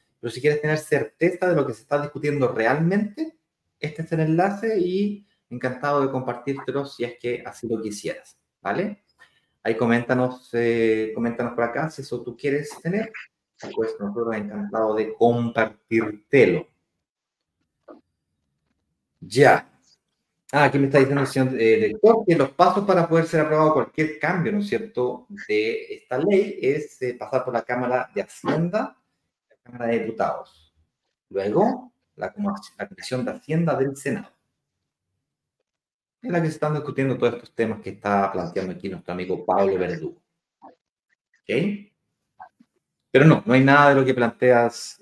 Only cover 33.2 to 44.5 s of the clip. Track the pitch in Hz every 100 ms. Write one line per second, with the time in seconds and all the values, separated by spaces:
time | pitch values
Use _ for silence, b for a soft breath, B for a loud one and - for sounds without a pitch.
33.2 | 123 - - 160 165 131 135 139 147 -
34.2 | - _ _ _ _ _ _ _ _ _
35.2 | _ _ _ _ _ _ _ _ _ _
36.2 | 240 175 160 - 156 151 139 135 135 117
37.2 | 120 113 - - 113 107 - 101 101 101
38.2 | 98 92 85 95 92 87 98 87 - 90
39.2 | 92 87 - 92 98 92 87 82 80 -
40.2 | _ _ _ _ - _ _ _ _ _
41.2 | _ _ - 117 202 202 - _ _ _
42.2 | _ _ - _ _ _ _ _ _ 131
43.2 | 156 139 110 131 135 143 143 135 131 123
44.2 | 117 - 127